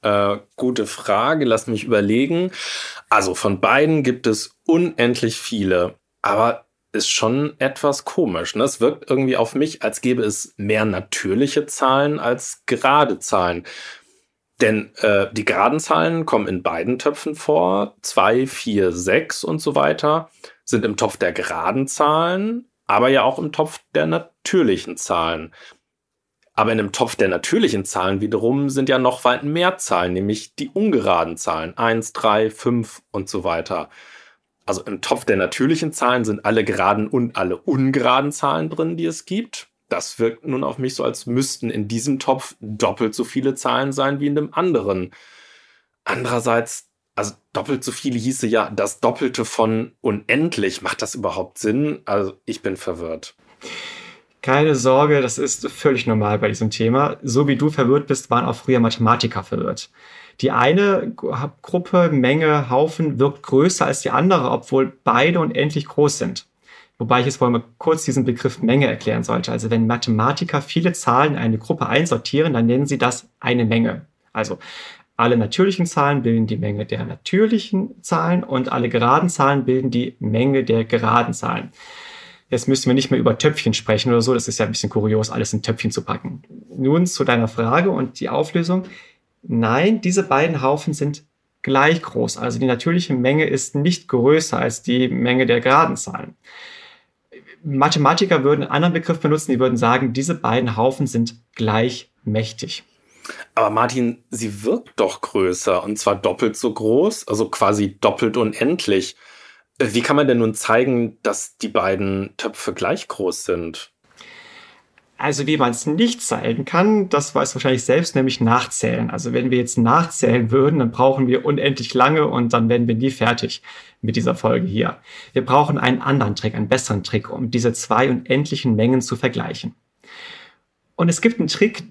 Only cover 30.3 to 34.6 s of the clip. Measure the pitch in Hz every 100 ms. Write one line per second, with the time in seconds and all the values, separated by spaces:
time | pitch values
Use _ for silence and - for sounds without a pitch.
30.3 | 107 - - 254 196 214 135 95 85 82
31.3 | 82 - 80 82 95 117 113 110 - 110
32.3 | 107 110 107 123 120 107 - _ 101 95
33.3 | 101 87 82 80 90 76 - - - -
34.3 | _ _ _